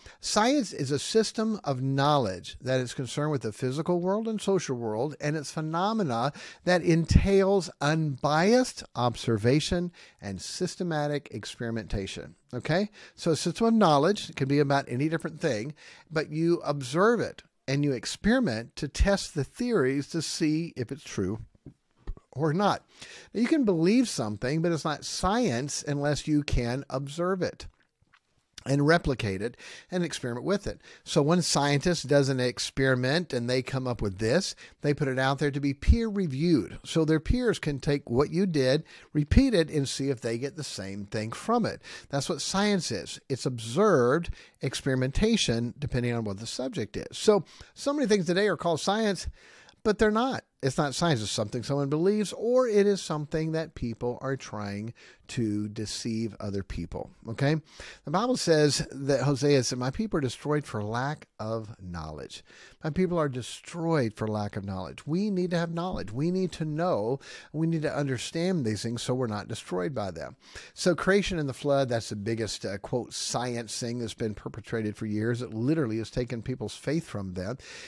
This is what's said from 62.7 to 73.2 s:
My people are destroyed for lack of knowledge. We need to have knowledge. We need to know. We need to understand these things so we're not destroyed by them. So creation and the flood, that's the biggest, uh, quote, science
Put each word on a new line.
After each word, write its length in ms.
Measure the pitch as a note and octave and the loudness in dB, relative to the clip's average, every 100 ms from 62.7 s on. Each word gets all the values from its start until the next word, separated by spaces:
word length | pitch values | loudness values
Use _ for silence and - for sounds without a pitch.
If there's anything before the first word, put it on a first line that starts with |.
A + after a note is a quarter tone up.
| - | -10
My 80 | D#3 | -4
people 260 | D3+ F#3 F3 | 0 0 0
are 120 | D3 | 0
destroyed 840 | B2+ A2+ - - E3+ E3 D#3+ A2+ | -4 -8 -14 -12 -4 0 2 2
for 120 | - A2 | -2 -4
lack 300 | G#2+ G#2 - | -2 -4 -6
of 80 | |
knowledge. 420 | G2 F#2 E2 - - | -6 -6 -8 -10 -6
We 240 | E3+ G#3+ | -2 -2
need 220 | F#3 F3+ | -2 0
to 60 | E3+ | -2
have 140 | E3+ | -2
knowledge. 400 | E3+ F#3 - G2 | -4 -4 -6 -6
We 200 | A2+ E3 | -2 0
need 180 | F#3 F#3 | 0 -2
to 120 | - | -2
know. 560 | D#3 D3+ F3+ B2 A2 C#3 - - - | -4 -2 0 0 0 -4 -6 -18 -10
We 160 | D3 E3 | -2 0
need 140 | E3 | 0
to 140 | D3 - | 0 -2
understand 680 | C#3+ B2 - E3 F3 F3+ | -2 -2 -4 -2 0 0
these 180 | A2+ G#2+ | 0 -2
things 200 | A#2 A#2 | -4 -4
so 120 | - | -2
we're 140 | B2+ B2 | -2 -2
not 180 | G#2 - | -4 -6
destroyed 480 | A2+ - F3+ F3 | -10 -6 -4 -4
by 160 | B2 G2 | -4 -6
them. 240 | D#2+ C2 - - - - | -6 -12 -14 -20 -20 -18
So 220 | - F#3 E3 | 0 2 2
creation 420 | F3+ G3+ F3+ F3+ | 4 2 2 -2
and 100 | C#3+ | -4
the 60 | |
flood, 360 | A#2+ D3 C#3 C3 | -2 0 2 2
that's 180 | A#2 - | 0 -2
the 80 | G#2+ | -6
biggest, 500 | G2+ A2+ G#2+ - G#2+ | -4 -2 -4 -6 -8
uh, 120 | G2 | -8
quote, 360 | - B2 G#2+ | -4 -4 -4
science 640 | - | -6